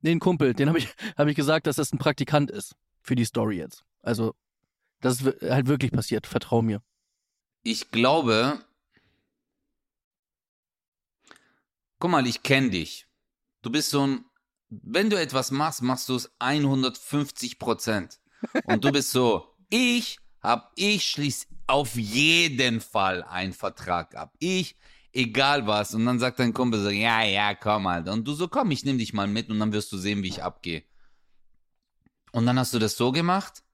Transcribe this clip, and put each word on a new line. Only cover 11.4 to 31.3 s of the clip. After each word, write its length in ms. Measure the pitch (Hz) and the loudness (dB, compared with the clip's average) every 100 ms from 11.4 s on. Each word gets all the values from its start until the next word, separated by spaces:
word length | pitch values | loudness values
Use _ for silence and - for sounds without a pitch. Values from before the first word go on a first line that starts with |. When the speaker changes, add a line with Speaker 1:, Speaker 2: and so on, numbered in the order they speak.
| _ _ _ _ _ _ | _ _ _ _ _ _
Speaker 2:
guck 120 | 175 | 0
mal, 140 | 170 127 | 2 2
ich 160 | 117 | -2
kenn 280 | - 135 131 | 2 2 2
dich. 360 | 92 78 - - _ _ _ _ _ | 0 -4 -10 -20 _ _ _ _ _
Du 80 | 120 | -4
bist 200 | 135 147 | -2 0
so 160 | 143 139 | 0 0
ein, 180 | 131 - _ _ _ _ | -2 -6 _ _ _ _
wenn 400 | 107 - 131 214 | -18 -4 0 2
du 80 | 202 | 0
etwas 340 | 151 131 123 | 0 -2 -2
machst, 300 | 135 156 147 | -2 -2 -2
machst 260 | 123 127 - | -2 -2 -2
du 60 | 127 | -4
es 160 | - _ | -4 _
einhundertfünfzig 1200 | 123 151 139 135 131 - - 143 139 - 123 - | -2 0 2 2 0 -4 -6 -4 -4 -6 -10 -8
Prozent. 600 | - 110 - 107 85 - _ _ - - | -4 -2 0 -4 -4 -16 _ _ -6 -4
Und 200 | - - | -2 0
du 80 | 139 | 2
bist 200 | 139 127 | 0 0
so, 440 | 127 123 98 - _ | 2 4 2 -2 _
<laughs> 80 | _ | _
ich 500 | 220 247 240 233 - - _ | 0 2 2 -2 -12 -18 _
hab, 300 | - 117 - - | -2 -2 -2 -2
ich 300 | 196 208 - | 0 2 0
schließ 420 | - 147 - - - - | -2 -4 -4 -10 -12 0
auf 280 | 135 143 120 | 0 0 -4
jeden 840 | 107 117 151 165 170 127 127 113 | -4 0 4 4 2 0 0 0
Fall 420 | - 110 95 92 | -2 0 0 -2
einen 300 | - 90 95 | -6 -6 -6
Vertrag 600 | 90 101 - - 87 82 - | -6 -8 -8 -4 -4 -4 -14
ab. 180 | 76 _ | -16 _
Ich, 380 | 170 185 170 - - - _ | -2 -2 -2 -8 -20 -20 _
egal 560 | 127 123 110 139 143 107 | -4 -2 2 2 2 2
was. 260 | 104 101 | 0 0
Und 120 | 110 117 | 0 0
dann 140 | 123 | 2
sagt 200 | 127 120 | 0 0
dein 140 | 123 | 0
Kumpel 280 | 113 127 110 | 2 0 2
so, 80 | 101 | 0
„Ja, 340 | 101 113 113 | 0 2 2
ja, 300 | 110 95 104 101 | 2 2 0 -2
komm 320 | 107 107 98 | 0 0 0
halt.“ 200 | 87 82 | -2 -2
Und 180 | 107 110 | -4 -4
du 60 | |
so, 140 | 147 175 | -6 -4
„Komm, 240 | 254 240 | -2 0
ich 140 | 139 139 | 0 -2
nehm 120 | 131 | -2
dich 160 | 107 | -2
mal 140 | 107 98 | -2 -2
mit 220 | 104 110 | -2 -2
und 100 | 107 | -2
dann 140 | 107 | 0
wirst 180 | 104 101 | -2 -4
du 60 | 98 | -6
sehen, 260 | 95 104 | -2 -2
wie 60 | 92 | -4
ich 120 | - | -6
abgehe.“ 400 | 90 - - 82 - - - _ _ | -8 -8 -10 -10 -10 -20 -20 _ _